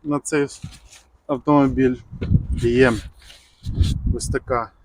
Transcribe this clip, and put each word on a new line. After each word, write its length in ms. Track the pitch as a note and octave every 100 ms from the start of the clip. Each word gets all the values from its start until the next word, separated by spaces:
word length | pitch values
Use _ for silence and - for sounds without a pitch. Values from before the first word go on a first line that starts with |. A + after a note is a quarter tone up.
на 180 | D#3+ D3
цей 280 | - D3+ C#3 - - - - - _ _ -
автомобіль. 720 | C#3 D3 D3 C#3 B2+ C3 B2+ - - - - - -
Є 300 | A#2 A#2+ C3 G#2+ - - - - _ _ - - - - -
ось 140 | A#2+ -
така 420 | C#3 - B2 A2+ _